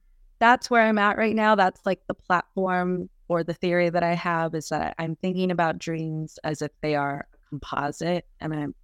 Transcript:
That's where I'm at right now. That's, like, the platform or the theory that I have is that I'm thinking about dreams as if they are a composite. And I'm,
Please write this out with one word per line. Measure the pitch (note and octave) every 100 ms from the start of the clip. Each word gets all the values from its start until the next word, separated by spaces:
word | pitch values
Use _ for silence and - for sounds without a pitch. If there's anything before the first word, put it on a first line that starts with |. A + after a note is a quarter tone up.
| _ _ - _
That's | A3+ B3 -
where | A#3
I'm | A3 G#3+
at | G#3 G3+
right | A3
now. | A3 G#3+
That's, | G#3 F#3 - G3+
like, | F#3 -
the |
platform | G3 - F3 - - F#3 F3+ F3+ F3+ F3+ _ -
or | E3+
the | E3
theory | E3 F3+ F3 F3
that | E3+
I | E3+
have | E3+ F3 E3 E3
is | D#3+ -
that | D3+ D#2+ -
I'm | E3 D#3+
thinking | F#3 F3+ F#3
about | F3 E3 F3
dreams | - E3 D#3+ D#3 D#3 -
as | D#3+ D3+
if | D3+ -
they | D3+ D3
are | C#3+ C#3 -
a | _ _
composite. | D3 - - C#3+ - E3 F3 - _
And | D#3
I'm, | D3+ D3 -